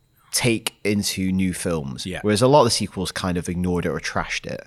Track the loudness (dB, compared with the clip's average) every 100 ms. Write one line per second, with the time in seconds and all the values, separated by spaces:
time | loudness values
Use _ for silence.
0 | _ _ _ -2 0 0 -2 -4 0 0
1 | 0 -2 0 2 0 -2 -2 -4 -4 -8
2 | -8 -4 0 4 6 6 6 2 -2 -4
3 | -6 -4 -2 -2 -2 -2 0 0 -2 -4
4 | -4 -4 -4 -6 -8 -10